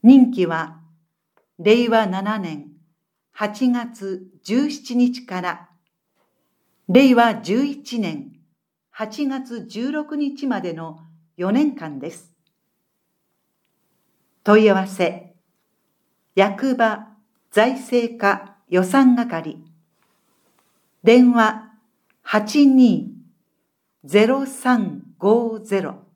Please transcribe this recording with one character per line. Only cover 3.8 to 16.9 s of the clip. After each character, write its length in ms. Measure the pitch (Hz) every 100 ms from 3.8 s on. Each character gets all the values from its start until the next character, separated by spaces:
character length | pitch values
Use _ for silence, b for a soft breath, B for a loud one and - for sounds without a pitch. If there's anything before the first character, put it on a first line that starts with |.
| 233 - 196 185 - _
十 260 | - 240 294
七 240 | - -
日 320 | 247 247 247 -
か 140 | 185
ら、 280 | 180 - - _ _ _ _ _ _ _ _ _ _ _ -
令 260 | 202 277
和 200 | 233 233 214
十 220 | 160 226
一 340 | 285 - - 240
年 340 | 185 151 - _ _ _ _ _ _
八 360 | - 214 214 285
月 400 | 269 262 233 175
十 240 | 208 254
六 260 | 302 302 294
日 300 | 285 277 277
ま 140 | 208
で 120 | 180
の 280 | 165 160 - - _ _ -
四 140 | 185
年 240 | 233 302
間 240 | 233 160 139
で 140 | 139
す。 200 | - _ _ _ _ _ _ _ _ _ _ _ _ _ _ _ _ _ _ _ _ _ _
問 200 | - 214
い 60 | 214
合 40 |
わ 120 | 190 190
せ、 480 | - 175 - - _ _ _ _ _ _ _ _ _ _ -
役 400 | 196 196 269 247
場 320 | 226